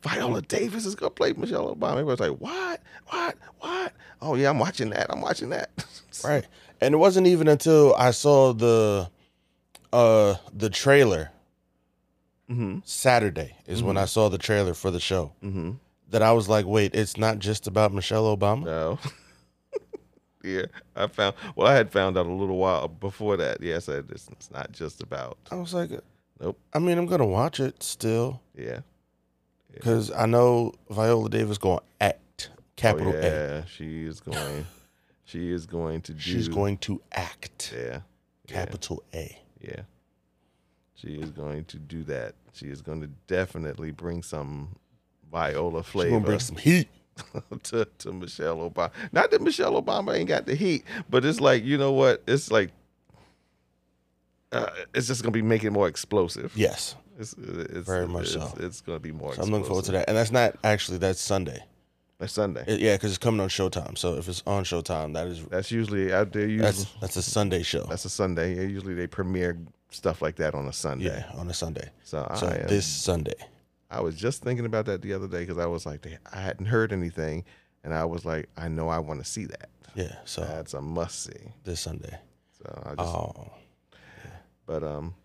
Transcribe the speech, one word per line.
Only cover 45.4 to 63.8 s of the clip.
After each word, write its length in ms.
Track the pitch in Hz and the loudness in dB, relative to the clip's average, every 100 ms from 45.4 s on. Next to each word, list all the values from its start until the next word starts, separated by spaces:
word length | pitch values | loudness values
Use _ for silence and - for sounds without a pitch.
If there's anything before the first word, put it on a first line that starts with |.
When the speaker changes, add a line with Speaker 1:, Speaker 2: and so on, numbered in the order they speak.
| 76 71 85 82 | -2 0 -2 -4
Speaker 2:
She 80 | - 101 87 | -4 0 2
gonna 100 | 110 | 2
bring 40 | |
Speaker 1:
flavor 160 | 98 - | 2 0
Speaker 2:
some 180 | 123 80 | -2 0
heat. 300 | 151 180 - _ _ - | 4 4 4 _ _ -20
Speaker 1:
<laughs> 400 | - - - 110 | -14 -14 -12 -14
to, 220 | - 117 107 - | -6 -2 -2 -6
to 120 | 107 | -12
Michelle 540 | 92 87 - 82 82 85 | -10 -10 -6 -4 -4 -4
Obama. 200 | - 85 - 190 | -4 -4 -4 -4
Not 180 | - - | 0 4
that 100 | 440 | 4
Michelle 380 | - 302 - - | 2 0 0 0
Obama 340 | - - 196 - | 0 -2 -2 -2
ain't 100 | 180 | 0
got 180 | 151 - | 0 0
the 80 | 147 | -2
heat, 280 | 190 156 - - - | 0 -2 -4 -12 -2
but 140 | 127 | 0
it's 160 | 135 226 | 2 2
like, 240 | 139 127 | 4 4
you 140 | 117 143 | 2 0
know 140 | 139 | 2
what? 320 | 135 131 120 - | 4 4 4 2
It's 240 | 135 - | 0 4
like, 220 | 107 95 - _ _ _ - _ _ _ _ _ _ _ _ _ _ _ _ - | 2 2 -4 _ _ _ -20 _ _ _ _ _ _ _ _ _ _ _ _ -6
uh, 160 | 120 110 85 - | -4 -4 -6 -6
it's 140 | - 117 | -4 -2
just 140 | 123 | -2
gonna 80 | 113 | -2
be 100 | 110 | 0
making 260 | 110 113 107 | 2 2 2
it 60 | |
more 140 | 104 92 | 2 2
explosive. 640 | - - 104 85 - - 110 | 0 -2 0 0 -2 -8 0
Speaker 2:
Yes. 400 | 98 - - - - 143 | 0 0 -10 -12 -18 -16
Speaker 1:
It's, 140 | 107 | -16
it's, 520 | - 92 87 82 92 90 | -14 -10 -10 -8 -8 -4
Speaker 2:
Very 200 | 92 87 | -2 -2
much 160 | 87 | -4
Speaker 1:
it's, 100 | 85 | -6
Speaker 2:
so. 200 | 80 - - | -6 -8 -8
Speaker 1:
it's 220 | 87 - | -10 -10
gonna 180 | - 80 | -12 -10
be 120 | 78 | -10
more 220 | 78 73 67 | -10 -10 -6
Speaker 2:
So 60 | |
I'm 60 | 95 | -2
looking 140 | 107 - | -2 0
forward 180 | 95 95 | -2 0
to 60 | |
Speaker 1:
explosive. 20 | |
Speaker 2:
that. 160 | 92 - | 0 2
And 80 | 110 | 2
that's 140 | 110 | 2
not 240 | 123 113 - | 2 2 2
actually, 340 | 107 104 - 90 | 0 0 0 -2
that's 220 | 95 90 | -2 -2
Sunday. 380 | - 98 82 62 - _ _ _ _ - | 0 -2 -2 -10 -16 _ _ _ _ -12
Speaker 1:
That's 160 | 92 | -8
Sunday. 300 | - 101 65 64 | -4 -4 -4 -4
Speaker 2:
It, 120 | 107 | 0
yeah, 180 | 107 98 | 2 2
'cause 140 | 107 | 0
it's 60 | 92 | -2
coming 220 | 117 107 | 0 0
on 100 | 95 | 0
Showtime. 480 | - 95 92 | 0 -2 -2